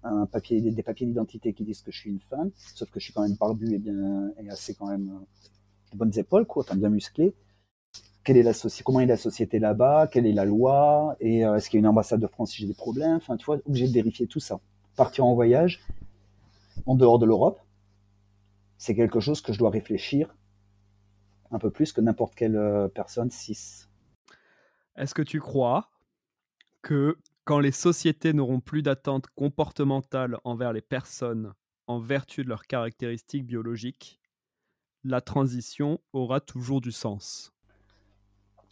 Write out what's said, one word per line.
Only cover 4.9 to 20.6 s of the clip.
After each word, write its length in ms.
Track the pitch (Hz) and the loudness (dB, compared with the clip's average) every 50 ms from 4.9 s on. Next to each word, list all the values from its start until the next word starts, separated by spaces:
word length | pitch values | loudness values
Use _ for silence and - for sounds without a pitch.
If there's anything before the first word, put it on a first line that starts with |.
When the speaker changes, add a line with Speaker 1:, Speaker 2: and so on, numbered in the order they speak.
| 101 98 98 95 | -6 -6 -6 -8
Speaker 1:
euh, 160 | 98 95 98 - _ _ _ _ _ _ _ _ _ _ _ _ - | -10 -14 -18 -20 _ _ _ _ _ _ _ _ _ _ _ _ -6
de 60 | - | -2
bonnes 200 | 117 113 101 110 | -2 0 0 0
épaules, 280 | 98 - - 202 233 | 0 2 2 2 2
quoi, 160 | - - 147 131 | 2 -2 -6 -6
enfin 140 | - - | -4 -2
bien 120 | 95 104 104 | -2 0 2
musclé. 460 | 107 104 - - - - 160 196 190 - _ _ _ _ _ _ _ _ _ _ - - - _ _ _ _ | 0 0 -2 -4 -2 0 0 0 0 -2 _ _ _ _ _ _ _ _ _ _ -20 -20 -20 _ _ _ _
Quelle 140 | - 131 123 | 6 8 8
est 40 | 117 | 8
la 100 | 117 110 | 8 4
soci-, 300 | - - 110 - - - | 2 -2 -8 -8 -6 -2
comment 180 | - 131 131 | 0 2 4
est 60 | 127 | 4
la 100 | 123 117 110 | 4 4 2
société 400 | - 113 - - 117 98 - 110 | 0 -4 -4 -2 -2 0 0 2
là-bas ? 480 | 110 107 104 104 123 135 147 151 156 | 2 2 4 4 4 6 6 6 4
Quelle 200 | 156 - 127 120 | 4 4 2 4
est 60 | 110 107 | 4 4
la 140 | 101 98 | 2 2
loi ? 680 | 101 101 107 123 131 139 139 147 147 147 147 151 156 143 - | 2 2 4 4 4 6 6 6 6 6 4 2 0 -2 -2
Et, 240 | - 113 113 113 113 | 0 0 2 4 4
euh, 120 | 110 104 | 4 2
est-ce 120 | 107 107 - | 2 0 2
qu'il 100 | - 107 | 2 4
y 20 | |
a 20 | 107 | 6
une 60 | 107 | 6
ambassade 320 | 104 110 107 - 117 110 | 6 6 4 4 0 0
de 60 | 110 | 0
France 260 | 98 - - 117 101 - | -2 -4 -6 -8 -8 -6
si 100 | - 104 | -8 -8
j'ai 40 | |
des 80 | 101 104 | -8 -8
problèmes ? 420 | - - - 113 131 151 160 165 | -6 -8 -6 -4 -2 0 0 0
Enfin, 200 | 165 - - 120 | 0 -2 -4 -8
tu 80 | 110 - | -6 -4
vois, 140 | - 151 139 - | -4 -4 -4 -2
obligé 200 | 147 143 123 123 | -2 0 0 0
de 60 | 131 117 | 2 2
vérifier 340 | 120 110 113 - - 120 | 2 2 2 0 -2 -4
tout 140 | - - - | -4 -4 -8
ça. 200 | - - 101 87 - _ _ _ _ _ _ | -8 -8 -10 -10 -12 _ _ _ _ _ _
Partir 300 | - 127 - - - 135 | 2 2 2 2 2 2
en 80 | 123 123 | 2 4
voyage, 480 | 120 120 117 123 143 170 180 170 - - - - - - - - _ _ _ _ _ _ _ _ _ _ _ _ - - | 4 4 4 4 4 4 2 0 -4 -10 -12 -12 -10 -12 -16 -20 _ _ _ _ _ _ _ _ _ _ _ _ -8 -2
en 80 | 127 131 | 0 4
dehors 240 | 127 127 120 117 120 | 6 8 8 8 8
de 80 | 117 | 6
l'Europe, 340 | 110 113 95 120 180 - - _ _ _ _ _ _ _ _ _ _ _ _ _ _ _ _ _ _ _ _ _ _ _ _ | 4 4 4 4 2 0 -2 _ _ _ _ _ _ _ _ _ _ _ _ _ _ _ _ _ _ _ _ _ _ _ _
c'est 160 | - - 107 | -6 -2 0
quelque 260 | 104 117 107 - 117 | 2 2 2 2 0
chose 220 | 101 139 151 - - | 0 0 -2 -2 -4
que 100 | - 110 | -6 -2
je 60 | 101 | 0
dois 120 | 117 107 | 2 2
réfléchir 640 | 98 107 - - 107 95 - - - 143 156 - - _ _ _ _ _ | 2 0 -4 -4 -6 -6 -4 -2 -2 -2 -2 -2 -6 _ _ _ _ _